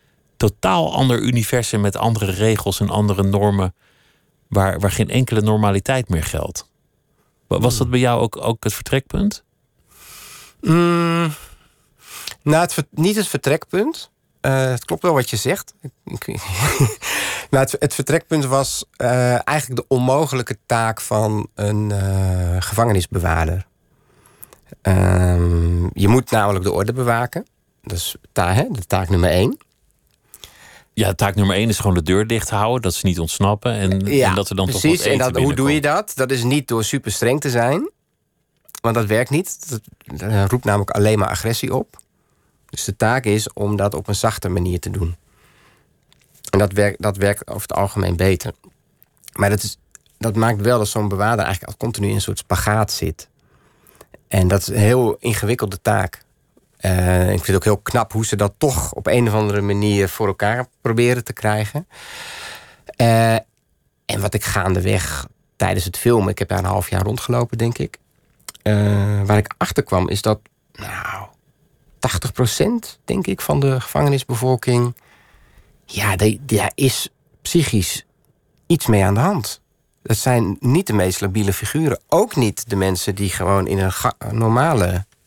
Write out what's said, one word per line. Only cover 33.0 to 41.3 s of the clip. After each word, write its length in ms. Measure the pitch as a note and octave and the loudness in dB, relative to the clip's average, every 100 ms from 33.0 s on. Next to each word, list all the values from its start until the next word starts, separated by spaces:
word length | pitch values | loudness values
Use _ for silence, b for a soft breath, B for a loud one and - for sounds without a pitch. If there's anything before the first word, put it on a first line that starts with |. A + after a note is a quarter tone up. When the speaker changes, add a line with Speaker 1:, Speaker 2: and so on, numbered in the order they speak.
| G2 | -2
Speaker 1:
niet 120 | E2+ | 0
ontsnappen 540 | D#2+ - G2 G#2 B2 | -4 0 0 2 -2
en, 280 | A2+ F#2+ F#2+ | 0 0 0
Speaker 2:
Ja, 280 | G2 C#3+ B2 | 2 2 2
Speaker 1:
en 60 | |
dat 140 | F#2 G2 | 0 -2
er 60 | F#2+ | -2
dan 100 | F#2+ | -2
toch 100 | E2+ | 0
Speaker 2:
precies. 180 | D3+ F3 | 2 2
Speaker 1:
wat 80 | - | 2
eten 200 | C3 B2+ | 0 0
Speaker 2:
En 60 | |
dat, 100 | B2 | 2
hoe 120 | C3 | 0
doe 120 | C3 C#3 | 2 0
je 80 | D3+ | 2
Speaker 1:
binnenkomt. 260 | D3 E3 G#3+ - | 0 -2 -4 -4
Speaker 2:
dat? 120 | B2+ | -2
Dat 80 | C3 | 0
is 60 | |
niet 260 | A#2 D3 C#3 | 0 0 0
door 160 | A#2 | -2
super 280 | A2 C#3 - | -2 -4 -4
streng 280 | - A#2 C#3+ | -2 0 0
te 100 | D3 | 0
zijn, 400 | A#2+ A#2+ D#3 E4 - _ _ _ _ _ _ _ - | 0 2 0 -4 -10 _ _ _ _ _ _ _ -6
want 140 | A#2 | -2
dat 120 | A2+ G#2+ | 0 2
werkt 240 | A2 B2+ | 0 0
niet. 400 | D3 G3 - - | -2 -4 -10 -10
Dat, 100 | A#2 - - - C#2+ | -12 -12 -20 -16 -10
eh, 240 | G2 G#2+ | -2 0
roept 200 | G2 B2 | 2 0
namelijk 260 | A2 G2+ G2 | 2 0 0
alleen 280 | - G#2 G#2+ | 0 2 2
maar 100 | |
agressie 460 | G2 | 0